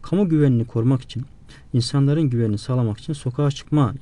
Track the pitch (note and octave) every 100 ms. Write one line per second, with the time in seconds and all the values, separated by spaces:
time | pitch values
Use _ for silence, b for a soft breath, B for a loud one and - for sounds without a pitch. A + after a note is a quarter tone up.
0 | - F3+ G3+ D#3 C#3+ A#2+ A2+ A#2 A#2 C3
1 | - A#2 B2+ - - B B B2 A#2+ C#3+
2 | C#3 D3+ D3+ A#2+ A2+ G#2 - B2+ A#2 G2+
3 | - D#3 C3 A#2+ C#3+ C#3 - D3+ B2 -